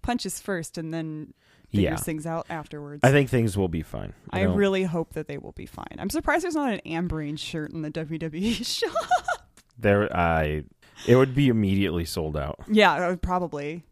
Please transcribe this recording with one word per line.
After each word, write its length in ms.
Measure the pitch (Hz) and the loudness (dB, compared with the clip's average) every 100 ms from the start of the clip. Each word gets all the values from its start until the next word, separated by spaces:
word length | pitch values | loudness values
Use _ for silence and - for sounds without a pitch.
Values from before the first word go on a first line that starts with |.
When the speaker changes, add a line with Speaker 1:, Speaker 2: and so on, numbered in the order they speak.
Speaker 1:
punches 400 | - 247 190 - | -2 -4 -4 -8
first 380 | - 185 160 - | -6 -6 -6 -8
and 160 | 160 | -8
then 400 | 165 160 156 151 - _ _ _ | -6 -6 -8 -12 -18 _ _ _
figures 120 | 101 | 0
Speaker 2:
Yeah. 140 | - - | 2 0
Speaker 1:
things 280 | - 156 | -4 -6
out 220 | 156 165 - | -4 -6 -6
afterwards. 520 | 160 147 151 143 147 | -10 -10 -14 -14 2
Speaker 2:
I 60 | - | 6
think 180 | 143 135 | 6 4
things 300 | 127 113 95 | 2 2 2
will 100 | 92 | 0
be 140 | 82 | 0
fine. 320 | 78 55 50 - - | -4 -8 -10 -12 -6
I 100 | - | 0
Speaker 1:
I 20 | |
Speaker 2:
don't 120 | 196 196 | 2 4
Speaker 1:
really 280 | 196 190 | 4 2
hope 280 | 190 165 165 | 0 -2 -4
that 160 | 156 151 | -8 -8
they 80 | 143 | -10
will 160 | - | -12
be 140 | - - | -14 -14
fine. 300 | - - - | -12 -14 -8
I'm 100 | 202 | -4
surprised 360 | 302 320 339 | -2 0 0
there's 100 | 320 | 0
not 180 | 311 277 | -2 0
an 80 | 202 - | -2 -4
Amber 300 | 165 175 156 | -4 -2 -4
Reigns 240 | 151 151 | -6 -6
shirt 320 | - 165 151 | -6 -6 -6
in 100 | 160 | -8
the 80 | 151 | -8
W 280 | 156 156 160 | -6 -6 -6
W 280 | 160 151 208 | -6 -4 -2
E 40 | |
<laughs> 100 | 196 | -2
shop. 300 | 240 - 359 640 - 719 - 640 - _ _ - | -4 -2 -2 -2 0 0 0 -6 -8 _ _ 0
Speaker 2:
There, 380 | 110 101 104 90 | 4 4 4 2
I, 460 | 85 80 76 76 73 _ - - - | 2 2 2 -2 -6 _ -20 -10 6
it 100 | 123 | 6
would 180 | 135 | 6
be 140 | 127 139 | 4 4
immediately 560 | 113 101 98 98 85 | 4 4 4 2 0
sold 320 | 82 - 78 73 | -2 -4 -4 -4
out. 240 | 71 - - | -4 -8 2
Speaker 1:
Yeah, 240 | 214 196 | 6 6
uh, 240 | 151 180 180 | 4 0 -2
probably. 680 | 185 185 175 147 143 165 - | -2 -2 -2 -6 -8 -10 -14